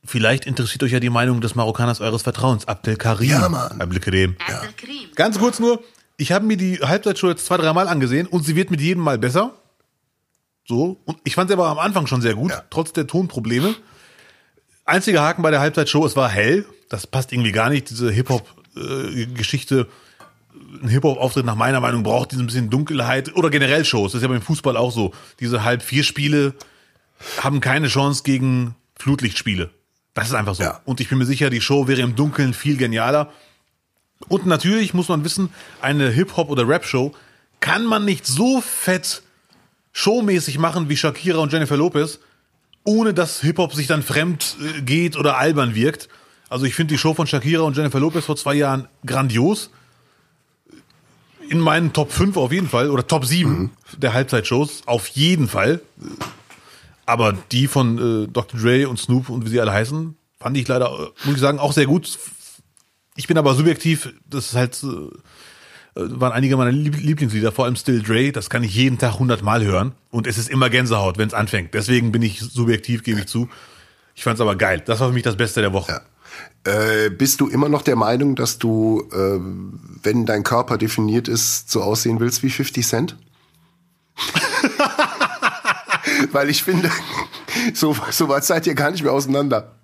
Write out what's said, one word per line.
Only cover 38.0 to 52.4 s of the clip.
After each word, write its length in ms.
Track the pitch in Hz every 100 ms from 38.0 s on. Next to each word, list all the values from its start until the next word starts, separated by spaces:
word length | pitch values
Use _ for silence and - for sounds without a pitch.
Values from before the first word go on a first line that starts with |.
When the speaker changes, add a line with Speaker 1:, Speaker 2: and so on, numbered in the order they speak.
Speaker 1:
nicht 220 | 208 165 -
so 340 | 131 240 262
fett 600 | - - - 185 - - _ _ _ _ _ _ _
showmäßig 640 | - 196 233 208 185 151 135
machen 300 | 165 165 151
wie 80 | 143
Shakira 420 | 156 127 180 165
und 140 | 151
Jennifer 240 | 160 147 143
Lopez, 420 | 170 151 156 - _ _ _ _ _ _
ohne 320 | - 214 220
dass 260 | 175 165 -
Hip-Hop 320 | 143 175 170
sich 120 | 147 135
dann 160 | 156
fremd, 540 | - 151 170 156 - -
äh, 220 | 147 156
geht 340 | 127 156 170 151
oder 200 | 143 131
albern 400 | 147 147 123 110
wirkt. 320 | 131 156 - - _ _ _
Also 160 | 127
ich 100 | 135
finde 200 | - 160
die 40 | 151
Show 160 | 160
von 140 | 160 151
Shakira 340 | 143 139 165
und 140 | 160 135
Jennifer 240 | 151 131
Lopez 240 | 151 165
vor 120 | 147 147
zwei 180 | 143
Jahren 340 | 143 143 135 131 _ 131
grandios. 640 | 131 135 113 147 208 - _ _ _ _ _ _ _ _ _ _ - _ _ _ _ _ _ 302
In 120 | 165
meinen 320 | 160 156 165
Top 180 | - 147
fünf 260 | - 190
auf 140 | 185